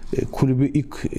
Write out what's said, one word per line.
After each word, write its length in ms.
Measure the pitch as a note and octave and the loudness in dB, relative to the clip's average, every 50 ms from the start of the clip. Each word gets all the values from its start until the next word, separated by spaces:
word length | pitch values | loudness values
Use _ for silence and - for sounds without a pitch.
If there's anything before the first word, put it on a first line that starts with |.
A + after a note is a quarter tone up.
| - - - | -8 -4 -2
E, 80 | - - | -2 -2
kulübü 420 | - - - C#3 C3+ C3 B2+ C#3 | -2 0 2 2 4 4 4 2
ilk 420 | C3+ - D3 C3 - - - - - - | 2 2 0 -2 -2 -6 -8 -6 -6 -4